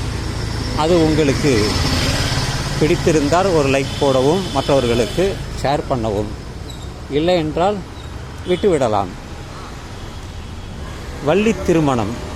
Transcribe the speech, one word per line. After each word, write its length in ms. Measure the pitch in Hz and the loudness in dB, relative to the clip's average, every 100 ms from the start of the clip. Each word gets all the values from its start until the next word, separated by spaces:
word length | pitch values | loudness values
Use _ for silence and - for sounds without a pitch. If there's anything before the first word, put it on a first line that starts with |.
| - - - - - - - - | -4 -4 -4 -4 -4 -4 -4 0
அது 120 | 160 175 156 | 4 4 6
உங்களுக்கு 480 | 156 143 127 147 113 104 - - - - - - - - - - - | 4 4 4 4 4 2 0 0 0 0 0 0 -2 -2 -2 -2 0
பிடித்திருந்தால் 720 | 156 175 180 156 143 170 196 160 | 2 4 4 4 4 2 4 4
ஒரு 120 | 139 135 | 4 2
லைக் 180 | 131 131 | 0 0
போடவும், 420 | 143 131 135 190 180 135 | 2 4 4 2 0 -2
மற்றவர்களுக்கு 720 | - 139 120 117 107 - 190 185 - - | 2 4 4 2 0 0 0 -2 -6 -4
ஷேர் 260 | 131 147 - | -2 0 0
பண்ணவும், 420 | 131 113 101 104 - - - - - - - - 143 | -2 -2 -2 -4 -6 -12 -12 -12 -12 -12 -12 -4 0
இல்லை 180 | 170 180 151 | 2 2 2
என்றால் 340 | 147 190 202 - - - - - - - | 0 0 0 -6 -12 -12 -12 -12 -8 -4
விட்டுவிடலாம். 600 | 180 208 156 120 104 92 - - - - - - - - - - - - - - - - - - - - - 135 | 0 2 4 2 2 0 -6 -12 -12 -12 -12 -12 -14 -14 -12 -12 -12 -12 -12 -12 -12 -12 -10 -10 -10 -10 -6 0
வள்ளி 260 | 180 214 - - | 2 2 2 2
திருமணம் 480 | 165 147 123 98 - - | 2 4 2 0 -4 -8